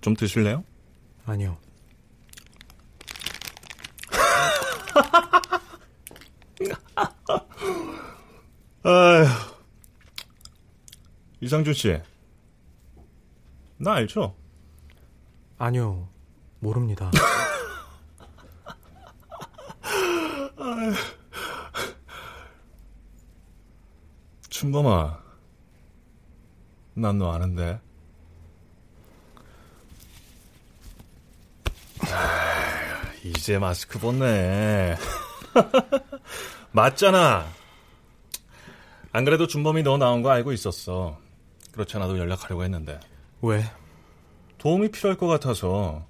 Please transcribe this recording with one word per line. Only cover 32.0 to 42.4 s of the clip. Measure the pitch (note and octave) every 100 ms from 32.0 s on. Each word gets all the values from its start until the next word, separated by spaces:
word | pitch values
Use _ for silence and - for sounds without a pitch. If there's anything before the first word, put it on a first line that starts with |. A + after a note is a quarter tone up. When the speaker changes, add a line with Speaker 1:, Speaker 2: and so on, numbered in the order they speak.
Speaker 1:
아휴, | - - - - - - - - - - - - F2
이제 | E2 - G2+
마스크 | F#2+ F2+ - A#2
벗네. | A#2 B2+ C3 G#2 F#2 G2 G#2+ G#2 F2+ E2 - - - - -
<laughs> | B3+ G#3 C4+ C4 C#4 - C#4 - - - - -
맞잖아. | G#2+ A#2+ C3+ G3 F#3 D#3+ G#2 D#2+ E2 - - - - - - - - - - - - - - -
안 | A2+
그래도 | C3+ D#3 E3
준범이 | D3 D3+ D#3
너 | C#3+ C3+
나온 | B2+ A#2+
거 | B2
알고 | B2+ A#2+
있었어. | B2 G2+ F2 - F2+ F2+ D2 - - - - -
그렇지 | - G2+ G#2+
않아도 | F#2 F#2
연락하려고 | F2 F2+